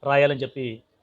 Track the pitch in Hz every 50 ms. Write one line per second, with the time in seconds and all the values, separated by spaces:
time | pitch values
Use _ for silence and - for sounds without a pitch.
0 | - 139 139 143 143 143 143 127 139 135 - 139 127 117 110 117 _ _ _ _